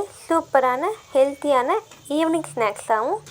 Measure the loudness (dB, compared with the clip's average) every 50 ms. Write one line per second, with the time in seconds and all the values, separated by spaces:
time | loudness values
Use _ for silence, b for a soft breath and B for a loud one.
0 | 2 -2 -10 -14 -4 0 0 0 0 2 2 2 2 2 0 0 -2 -4 -4 -6
1 | -10 -2 2 2 2 2 0 -2 0 2 2 2 2 2 -2 -2 -4 -8 -18 -18
2 | -8 -4 -2 0 0 0 0 -2 -4 -6 -4 -2 -2 -2 -2 -6 -4 -2 -2 0
3 | 0 -2 -4 -6 -8 -14